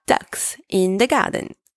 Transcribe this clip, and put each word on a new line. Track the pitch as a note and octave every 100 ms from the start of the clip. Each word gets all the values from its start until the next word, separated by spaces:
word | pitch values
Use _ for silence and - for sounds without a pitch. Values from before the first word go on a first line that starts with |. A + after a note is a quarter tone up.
| -
ducks | - - - - - _
in | F#3+ F#3 F#3+
the | B3
garden," | C#4 - - - - _